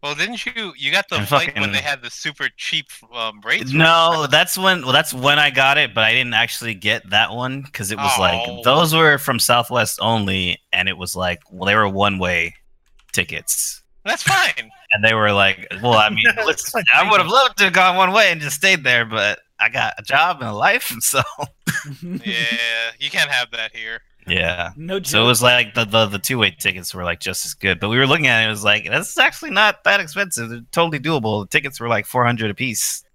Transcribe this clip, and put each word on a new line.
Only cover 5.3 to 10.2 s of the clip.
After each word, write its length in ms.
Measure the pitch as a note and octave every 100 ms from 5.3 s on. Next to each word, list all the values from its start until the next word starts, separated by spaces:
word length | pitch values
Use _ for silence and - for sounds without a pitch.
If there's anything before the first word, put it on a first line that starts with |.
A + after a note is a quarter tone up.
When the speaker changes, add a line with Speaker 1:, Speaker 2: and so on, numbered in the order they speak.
| D3
Speaker 2:
I 100 | D3
got 300 | C3 C3+ C#3+
it, 160 | C3+ A2
but 80 |
I 80 | A2
didn't 240 | A#2 B2 A2
actually 400 | A#2 - A#2 G#2
get 340 | G#2 A2+ -
that 220 | G2+ A2+
one 320 | A2+ B2+ C3+ C#3
'cause 160 | - G2
it 60 | A2+
was 180 | C#3+ B2
like, 200 | F#2 F2 A#2+
Speaker 1:
Oh. 140 | A#2+
Speaker 2:
those 300 | B2 C#3+ E3
were 240 | D#3+ D#3+ C#3+
from 220 | - B2
Southwest 580 | - A#2+ A#2 B2 G#2+ -
only, 600 | G#2 A2+